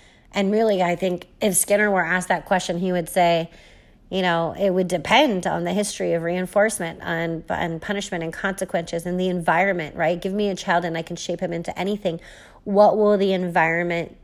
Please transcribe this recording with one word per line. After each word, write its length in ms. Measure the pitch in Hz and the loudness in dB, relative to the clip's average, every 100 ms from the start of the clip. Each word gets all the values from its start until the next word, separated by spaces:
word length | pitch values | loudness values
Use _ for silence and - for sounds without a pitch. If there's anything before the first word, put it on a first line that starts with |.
| - _ _ | -20 _ _
And 160 | - 196 | -2 0
really, 320 | 214 226 196 | 2 2 2
I 140 | 175 175 | 2 0
think 300 | 190 175 - - | -2 -4 -8 -4
if 120 | 214 180 | -2 0
Skinner 340 | - 202 214 | 2 2 4
were 120 | 190 | 2
asked 260 | 165 180 175 | 2 0 0
that 180 | 175 - | -2 0
question, 320 | 185 - 170 | 0 0 -2
he 120 | 185 | -2
would 200 | 180 170 | -2 -2
say, 400 | - 175 170 165 - - - - _ - | 2 4 2 -2 -10 -20 -20 -20 _ -8
you 120 | 185 | -2
know, 320 | 180 170 165 - | 0 0 -2 0
it 120 | 196 | 0
would 180 | 185 180 | 2 0
depend 580 | 180 156 220 294 190 175 | -2 4 4 6 2 -2
on 180 | 165 | -2
the 100 | 170 | -2
history 400 | 185 202 - 180 | -2 -2 -2 -2
of 80 | 170 | 0
reinforcement 800 | 165 180 185 208 214 - 170 165 | 0 -2 0 2 2 0 -6 -8
and, 420 | 180 165 165 165 - | -6 -4 -4 -6 -6
and 320 | 170 170 165 | -4 -4 -4
punishment 420 | - 202 196 180 | -6 -6 -6 -6
and 80 | 165 | -6
consequences 720 | 165 196 196 185 185 170 170 | -6 -6 -4 -4 -4 -4 -6
and 160 | 170 180 | -4 -2
the 80 | 185 | 0
environment, 680 | 180 165 165 196 180 151 | 0 2 2 2 0 -4
right? 240 | 160 160 175 | -2 0 0
Give 120 | 190 | -2
me 160 | 196 208 | -2 -2
a 60 | |
child 320 | 185 - 175 175 | -2 0 0 0
and 100 | 165 | -4
I 60 | |
can 140 | 165 175 | -8 -10
shape 240 | - 175 | -8 -6
him 120 | 180 | -4
into 260 | 170 170 - | -6 -8 -6
anything. 400 | 185 208 190 165 - - - - | -4 -4 -4 -6 -10 -20 -20 -14
What 320 | - 202 208 196 | 0 6 6 6
will 220 | 208 208 | 4 4
the 160 | 196 | 4
environment 840 | 190 180 170 160 165 175 170 165 - | 0 0 2 2 2 0 -2 -6 -10